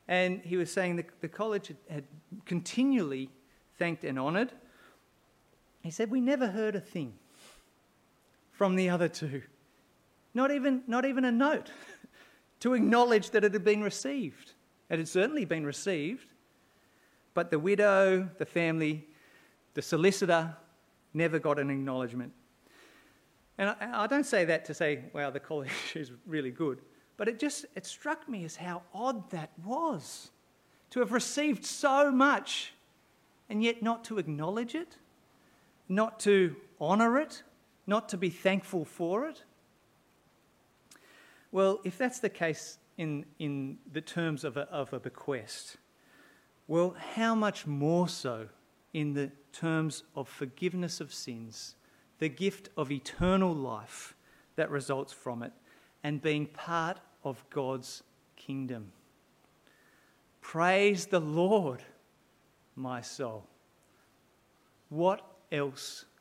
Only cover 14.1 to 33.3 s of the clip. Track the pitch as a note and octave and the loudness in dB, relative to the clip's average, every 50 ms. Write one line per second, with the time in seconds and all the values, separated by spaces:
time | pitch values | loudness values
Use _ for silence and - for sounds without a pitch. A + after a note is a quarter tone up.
14.1 | C#4+ C4+ G3+ C#3 - - - - - _ _ _ _ _ _ - E3+ D#3+ E3 D#3 | -4 -4 -4 -6 -8 -12 -20 -20 -20 _ _ _ _ _ _ -4 -2 -2 -2 0
15.1 | - F3+ G3+ C#4 D#4 D4 G3 D3+ E3+ D#3+ D3 C#3+ C#3 - - G3 F#3 D3+ C#3+ F3 | 2 2 2 2 2 -2 -2 -2 -2 -2 -2 -4 -4 -4 -2 -2 -2 -2 -2 -4
16.1 | B3 - - - _ _ _ _ _ _ _ _ _ _ _ _ _ _ _ _ | -6 -8 -12 -18 _ _ _ _ _ _ _ _ _ _ _ _ _ _ _ _
17.1 | _ _ _ _ - F3 F3 F3 D#3+ D3 D#3 G3 G3+ F#3+ G#3 G3+ G3 F#3+ G3 F#3+ | _ _ _ _ -2 -2 0 2 2 2 4 4 4 6 6 6 8 8 8 6
18.1 | F#3 F#3 F#3+ F3 - - D3+ - - F3 E3+ E3 D#3+ D#3+ D#3 D3+ D#3 D#3 D3+ - | 6 4 2 -2 -6 -8 -6 -2 0 0 2 2 2 2 2 0 0 -2 -6 -14
19.1 | - - - - - - _ _ _ _ _ _ - D3 - - E3+ D3+ E3+ G3 | -20 -20 -20 -20 -20 -20 _ _ _ _ _ _ -8 -8 -4 0 2 4 4 4
20.1 | F#3+ - G3+ E3+ E3+ E3 E3 E3 D#3 - - _ _ _ _ _ _ _ _ _ | 4 4 2 4 4 4 2 0 -6 -12 -18 _ _ _ _ _ _ _ _ _
21.1 | - D3+ E3 D#3+ D#3+ D#3 D#3 D3+ D3 D3 C#3 C#3+ C#3 C3+ C3+ C3+ C3 C3 B2+ A#2 | 0 0 2 2 2 2 2 2 2 2 0 -2 -2 -2 -2 -2 -4 -4 -4 -4
22.1 | A#2+ B2+ A#2+ - - _ _ _ _ _ _ _ _ - - - - - - _ | -6 -8 -8 -10 -12 _ _ _ _ _ _ _ _ -20 -20 -20 -20 -20 -20 _
23.1 | _ _ _ _ _ _ _ _ _ - G3 G3+ G#3 - G#3 A#3+ A#3+ G#3+ G#3 G#3+ | _ _ _ _ _ _ _ _ _ -2 -2 -2 -2 -4 -6 -6 -2 -2 0 2
24.1 | C#4 D4 B3 - A#3+ G3 E3+ D#3+ D#3+ D#3 - - D3 - E3+ D3 D3 B2 C#3 - | 2 2 2 4 4 4 4 4 2 0 0 -4 -4 -2 0 0 0 -2 -6 -8
25.1 | - D3 C#3+ C#3 C3 C#3 - - D#3+ D3 C3+ C3 - - - - - E3 C#3+ B2 | -6 -6 -4 -4 -4 -6 -8 -6 -6 -6 -6 -6 -8 -8 -8 -8 -8 -8 -10 -10
26.1 | B2 B2 - G3 D#3+ D3+ C3+ B2+ B2 - E3 C#3 B2+ C3 - - _ _ _ _ | -12 -18 -10 -6 -4 -4 -4 -4 -4 -2 -2 -2 -4 -6 -10 -20 _ _ _ _
27.1 | _ - G#3 A3+ A#3 A3+ D4+ D4 - - - - - F#3+ - - - - - D4 | _ -4 -2 -2 -2 -2 -2 -4 -4 -6 -12 -12 -14 -14 -12 -12 -14 -8 -6 -6
28.1 | D#4 D4+ - D4 A#3 F#3+ E3 D#3+ - - F3 F3+ E3+ F3+ F3 - - G3 A#3+ C4 | -6 -6 -6 -8 -8 -8 -8 -10 -10 -10 -8 -8 -8 -10 -10 -12 -8 -4 -2 -2
29.1 | B3+ G#3+ F3+ - F#3+ D#3+ D#3 - - E3+ E3+ G#3 B3+ D#4 E4+ D#4+ A#3 D3+ A#2+ - | -2 -4 -6 -8 -8 -8 -8 -10 -12 -12 -8 -4 -2 -2 0 0 -2 -4 -6 -10
30.1 | - - - - _ _ _ _ _ _ _ _ _ _ _ - - B3 A#3+ F#3+ | -14 -16 -16 -20 _ _ _ _ _ _ _ _ _ _ _ -6 0 0 0 2
31.1 | A#3+ A#3+ - - - C#4+ D4+ D4+ A#3 - - - - - - C#4 C4+ C#4 D4 C#4+ | 2 0 0 0 -2 0 0 0 0 -2 -4 -10 -6 0 2 4 6 6 6 6
32.1 | B3+ B3+ C4+ C#4+ B3+ D4 D4 - - - - - - _ _ _ _ _ _ _ | 6 6 6 6 6 4 0 -2 -6 -6 -6 -8 -12 _ _ _ _ _ _ _
33.1 | _ _ _ _ | _ _ _ _